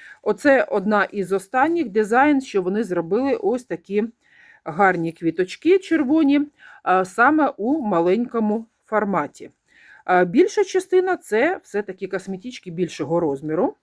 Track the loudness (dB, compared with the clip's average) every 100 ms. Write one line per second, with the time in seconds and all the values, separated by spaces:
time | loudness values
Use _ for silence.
0 | -20 -8 -4 0 4 2 2 -2 0 0
1 | 0 -4 -4 -4 -2 -2 0 0 -2 -2
2 | 0 2 4 2 0 -2 -2 -2 -2 -4
3 | -2 -2 0 -2 -2 -4 -6 -12 -4 -4
4 | -4 -8 _ _ -20 -16 -12 2 2 2
5 | -4 -2 -4 -2 -4 -2 2 2 2 0
6 | 2 2 4 2 0 _ -20 -10 0 0
7 | 0 2 4 4 0 0 -2 -2 0 2
8 | 2 2 0 -2 0 -2 -6 _ _ -2
9 | 0 -2 -4 -10 -20 _ _ _ -20 -16
10 | 0 2 4 4 2 2 0 -2 2 0
11 | 2 -4 -2 0 0 -2 -6 -8 -6 -10
12 | -8 -8 -8 -12 -12 -16 -12 -6 -6 -4
13 | -2 0 0 -2 -4 -2 -2 -4